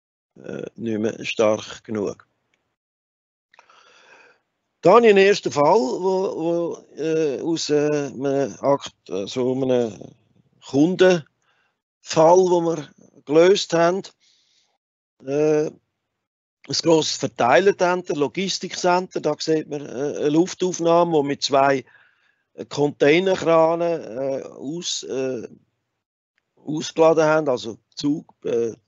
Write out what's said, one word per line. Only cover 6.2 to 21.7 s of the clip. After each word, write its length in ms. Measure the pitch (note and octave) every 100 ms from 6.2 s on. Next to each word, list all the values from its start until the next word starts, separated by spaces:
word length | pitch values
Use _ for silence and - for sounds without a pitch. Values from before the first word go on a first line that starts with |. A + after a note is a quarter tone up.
| F#3+ -
wo, 640 | D#3+ E3+ E3+ - - -
äh, 400 | D3+ D#3+ D#3 A#2+
aus, 300 | B2 D#3+ -
äh, 400 | D3 D3 D3 C#3+
einem 420 | G#2+ C#3 C#3 C3 A2
Akt-, 480 | B2+ C#3 - - -
also 460 | F#2 G2+ B2+ B2+
einem 440 | C3 C3+ B2 A#2 G#2+ - - _ _ _ _ -
Kundenfall, 580 | C3+ D#3+ F3+ F#3 F3+ C#3 _ _ _ _ _ _ _
wo 580 | - - D#3+ F3+ F#3 F3
wir 280 | E3 D#3+ C#3 _ _ _
gelöst 480 | - D3+ F3 G3+ -
haben. 300 | E3 E3+ F#3 - _ _ _ _ _ _ _ _ _ _ _
Äh, 440 | C3 C#3 D3+ D3+ D#3
ein 1080 | - _ _ _ _ _ _ _ _ - C#3
grosses 340 | D#3 D#3+ D3 -
Verteilercenter, 1000 | C#3 - A#2+ D3+ G3 F#3+ F3 F3+ F3
Logistikcenter, 1080 | D3+ C#3 - F#3+ - F#3 - F3+ F3+ F#3 -
da 140 | D3+ D3+
sieht 320 | - D#3 D3+
man, 100 | D3
äh, 380 | C#3 A#2 C#3+ F2+
eine 100 | C3+
Luftaufnahme, 840 | D3+ F3+ - F#3 F3 E3+ E3+ F3
wo 100 | D#3+
mit 200 | C#3+ C#3+
zwei 400 | - C#3 C#3